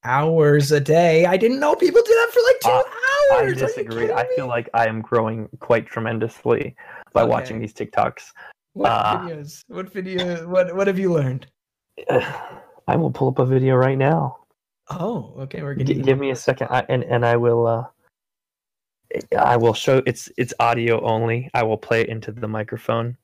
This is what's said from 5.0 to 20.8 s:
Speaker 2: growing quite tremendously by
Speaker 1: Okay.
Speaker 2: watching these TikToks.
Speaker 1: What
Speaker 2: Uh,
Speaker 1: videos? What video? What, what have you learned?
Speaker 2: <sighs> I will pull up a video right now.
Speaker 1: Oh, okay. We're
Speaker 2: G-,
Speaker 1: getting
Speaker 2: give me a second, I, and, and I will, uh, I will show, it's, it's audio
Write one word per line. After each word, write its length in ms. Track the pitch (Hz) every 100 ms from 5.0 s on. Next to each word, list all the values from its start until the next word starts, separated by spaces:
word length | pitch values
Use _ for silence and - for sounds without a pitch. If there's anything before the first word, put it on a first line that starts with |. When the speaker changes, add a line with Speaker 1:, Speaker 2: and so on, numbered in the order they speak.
Speaker 2:
growing 480 | 110 120 110 113 107 -
quite 280 | - 117 113
tremendously 880 | - 113 113 110 - - 117 - - - - -
by 100 | -
Speaker 1:
Okay. 80 | 120
Speaker 2:
watching 280 | 120 127 110
these 140 | 110
TikToks. 520 | - - - 117 - - - - _ _
Speaker 1:
What 180 | - 294
Speaker 2:
Uh, 300 | 113 - 104 180
Speaker 1:
videos? 380 | 156 147 - -
What 220 | 180 190
video? 560 | 208 185 185 180 170 165
What, 280 | 185 180 180
what 100 | 196
have 140 | 185
you 120 | 185
learned? 360 | 170 131 131 - _ _ _
Speaker 2:
<sighs> 280 | _ - - - - - - - - - -
I 80 | 151
will 140 | 156
pull 180 | 127 131
up 100 | 131
a 60 | 127
video 280 | 131 131 127
right 220 | 131 135
now. 400 | 135 165 147 - _ _ _ _ _
Speaker 1:
Oh, 420 | 170 180 226 107 -
okay. 240 | 135 -
We're 100 | 143
Speaker 2:
G-, 100 | 135
Speaker 1:
getting 200 | 131 135
Speaker 2:
give 160 | 135 135
me 100 | 139
a 60 | 127
second, 320 | - 127 123
I, 160 | 127 -
and, 140 | 127 -
and 200 | 123 117
I 120 | 120
will, 280 | 120 117 117
uh, 200 | 117 123 _ _ _ _ _ _ _ _ _ _ _ _ - - -
I 200 | 123 120
will 160 | 117
show, 300 | 107 - 131 131
it's, 240 | 120 - -
it's 160 | 123 -
audio 420 | 117 120